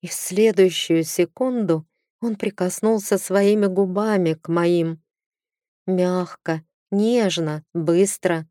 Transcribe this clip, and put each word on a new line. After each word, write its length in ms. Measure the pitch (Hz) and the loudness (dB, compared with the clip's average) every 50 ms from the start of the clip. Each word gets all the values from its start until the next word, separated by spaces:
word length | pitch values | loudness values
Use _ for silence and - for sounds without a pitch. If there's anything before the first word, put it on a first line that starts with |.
И 60 | - | -10
в 60 | 175 - | -10 -10
следующую 880 | - - - 185 202 220 226 214 196 190 185 165 - - - 170 165 160 | -10 -8 -4 0 2 2 4 6 6 4 4 4 -2 -2 0 2 0 2
секунду 800 | - - - 175 170 _ - 254 262 254 240 214 180 165 160 160 _ _ _ _ _ _ _ | 0 0 -2 -2 -2 _ -4 -4 -2 -2 -2 0 0 0 -2 -2 _ _ _ _ _ _ _
он 140 | - 233 220 | -6 -6 -6
прикоснулся 800 | 202 - 208 196 - 180 180 - - - 220 226 214 202 - 208 190 | -4 -6 -6 -4 -4 -4 -4 -4 -2 0 0 0 0 0 -2 -2 -2
своими 480 | - - 185 196 202 202 208 214 202 | -2 0 0 2 4 4 2 2 0
губами 640 | 196 185 190 196 185 180 196 214 220 214 196 180 160 160 | 0 0 0 0 0 0 -2 0 0 2 2 2 0 -2
к 140 | 160 _ | -4 _
моим. 560 | - 165 175 175 175 175 170 165 165 165 160 _ _ _ _ _ _ _ _ _ _ _ _ _ _ _ _ _ | -2 0 0 2 2 2 2 0 -2 -4 -8 _ _ _ _ _ _ _ _ _ _ _ _ _ _ _ _ _
Мягко, 800 | - 185 180 180 180 180 185 180 175 - _ _ - 160 160 160 _ _ _ _ _ | -2 0 0 0 0 0 -2 -4 -6 -10 _ _ -6 -6 -6 -6 _ _ _ _ _
нежно, 760 | - 202 214 226 240 247 220 190 175 175 165 156 151 151 - _ _ | -2 0 0 2 2 2 0 0 0 -2 -4 -4 -4 -6 -10 _ _
быстро. 760 | 170 160 156 170 175 196 196 - - - 180 170 160 160 _ | -4 0 2 4 4 2 2 0 -4 -2 -2 -2 -2 -6 _